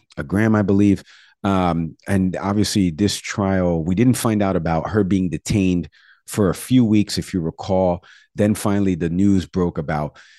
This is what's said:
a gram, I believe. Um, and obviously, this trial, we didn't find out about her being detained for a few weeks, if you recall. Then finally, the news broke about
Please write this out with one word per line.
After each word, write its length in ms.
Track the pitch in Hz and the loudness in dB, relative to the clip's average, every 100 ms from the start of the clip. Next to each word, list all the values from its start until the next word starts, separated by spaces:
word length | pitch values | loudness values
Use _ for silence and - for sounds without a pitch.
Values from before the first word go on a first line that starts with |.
| _ - | _ -12
a 60 | |
gram, 320 | 71 98 110 107 | -4 0 2 2
I 80 | |
believe. 400 | 98 101 104 95 - - _ _ | 2 4 4 2 -4 -20 _ _
Um, 520 | 101 95 90 82 82 - - | -2 0 0 -2 -4 -8 -4
and 280 | 98 92 85 | -2 -2 -2
obviously, 540 | 95 104 95 107 92 | -2 -2 0 0 0
this 280 | 78 101 - | 0 -2 -2
trial, 640 | - - 98 95 90 82 | -6 -4 0 0 0 0
we 100 | 80 | -2
didn't 220 | 95 127 113 | 2 2 2
find 260 | 113 107 | 0 0
out 140 | 98 92 | 0 0
about 340 | 82 80 - | -2 -2 0
her 140 | 107 | 0
being 260 | 92 95 92 | 2 0 -2
detained 580 | - - 104 92 87 78 _ _ _ - | -6 -2 0 2 0 -4 _ _ _ -6
for 220 | - 95 | 0 0
a 60 | 78 | 0
few 280 | - 127 | 2 2
weeks, 340 | 113 107 98 - | 4 2 2 -4
if 160 | - | -4
you 80 | 95 | -4
recall. 640 | 80 - - 92 92 87 - - _ | -4 -6 -2 0 0 -2 -8 -20 _
Then 220 | - 104 104 | 0 0 0
finally, 400 | 107 101 95 87 | 0 0 0 0
the 140 | 85 | -2
news 360 | 90 101 95 76 | 2 4 2 0
broke 320 | 92 87 82 | -2 -2 -2
about 400 | 78 76 76 - - | -6 -4 -6 -10 -20